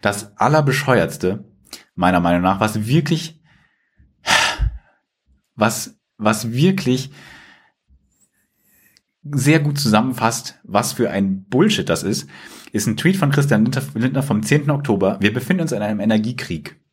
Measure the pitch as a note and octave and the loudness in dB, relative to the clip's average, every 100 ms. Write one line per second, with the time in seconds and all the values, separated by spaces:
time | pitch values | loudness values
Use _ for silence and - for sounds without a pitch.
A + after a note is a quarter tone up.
0 | G#2 G#2 - _ A2+ D#3 C#3 C3 - A#2+ | -2 -2 -10 _ 2 4 2 0 2 2
1 | E2 - F2+ G2+ - _ _ - _ - | 2 -2 -2 -4 -10 _ _ -20 _ 0
2 | F2+ F2+ F2 F2 F2+ G2 G#2+ G#2+ G#2+ D3+ | 2 2 2 2 2 2 0 -2 0 0
3 | - E3 - - _ _ _ _ _ _ | 2 -2 -4 -16 _ _ _ _ _ _
4 | _ _ - - - - - - _ _ | _ _ 0 0 0 -2 -4 -4 _ _
5 | _ _ _ _ _ - A2 A2 - _ | _ _ _ _ _ -2 -2 -2 -10 _
6 | _ _ G#2+ A2 A#2 A#2+ F3 F#3+ B2+ B2+ | _ _ -2 0 -4 2 2 2 0 -2
7 | - - - - - _ _ _ _ _ | -4 -16 -20 -20 -20 _ _ _ _ _
8 | _ _ _ _ _ _ _ _ _ _ | _ _ _ _ _ _ _ _ _ _
9 | _ _ D3 C#3+ C#3+ D#3 D3 C#3+ A2+ G#2+ | _ _ -6 0 4 4 2 -2 2 2
10 | B2+ B2 A2+ A#2+ - - - G2+ G#2 - | 2 0 -2 -2 -10 -18 -2 -2 -2 -2
11 | G#2+ F#2 G2 F#2+ - B2 G#3+ - - E2 | -2 0 -2 -2 -2 2 2 2 -2 -2
12 | F#2+ - - - - - - G#2+ G#2+ G#2+ | -2 -4 -6 -20 -20 -20 -8 -4 -2 0
13 | E3 F#3+ D3 C#3 C#3 G#2+ A2+ C#3 - A2+ | 0 2 2 2 2 2 2 0 -6 -4
14 | B2 C#3+ - G#2 G#2+ D3 C#3+ C#3+ - G2 | -2 -2 -2 -2 2 0 2 -2 0 0
15 | F#2+ G#2+ G2+ A#2+ - F#3 D#3+ A#2 G#2 G#2+ | 0 2 0 -2 -2 -2 -2 -4 -4 -2
16 | G#2 A2 G#2+ B2 - D#2 - - _ | 0 0 0 -6 -8 -10 -10 -20 _